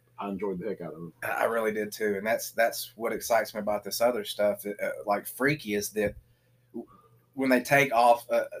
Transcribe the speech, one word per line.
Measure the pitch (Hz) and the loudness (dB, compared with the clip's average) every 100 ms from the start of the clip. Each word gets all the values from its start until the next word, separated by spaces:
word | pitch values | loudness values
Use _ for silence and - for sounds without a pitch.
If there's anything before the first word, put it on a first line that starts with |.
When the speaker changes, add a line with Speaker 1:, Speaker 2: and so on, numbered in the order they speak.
| _ - | _ -10
Speaker 1:
I | 101 | -6
enjoyed | 95 101 90 | -4 -4 -4
the | 104 | -6
heck | 90 | -8
out | 85 | -10
of | 78 | -12
it. | 82 - 110 | -14 -10 -6
Speaker 2:
I, | - | 0
I | |
really | 113 117 110 | 0 0 -2
did | 107 104 | -2 -4
too, | - 107 98 | -4 -2 -2
and | 107 | 0
that's, | 117 - | -2 -2
that's | - 113 - - - | 0 0 0 -10 -6
what | 113 | -4
excites | 107 - 113 107 | -4 0 0 0
me | 110 | -4
about | 104 104 | -2 -2
this | 101 - | -4 0
other | 117 117 | 2 2
stuff. | 104 - 104 101 | -4 0 0 0
That, | 101 101 | -4 -6
uh, | 95 - - | -4 -4 -2
like | 101 - | -2 -2
Freaky, | - 135 151 107 | -2 0 0 -2
is | 104 101 | -4 -2
that | 107 104 - - _ _ _ _ | -2 -2 -4 -18 _ _ _ _
w-, | 117 - - - _ _ | -14 -14 -18 -20 _ _
when | 135 131 | -4 2
they | 127 | 2
take | 123 143 139 | 6 4 6
off, | 117 120 117 - | 6 8 6 4
uh, | 117 110 - | 0 0 -2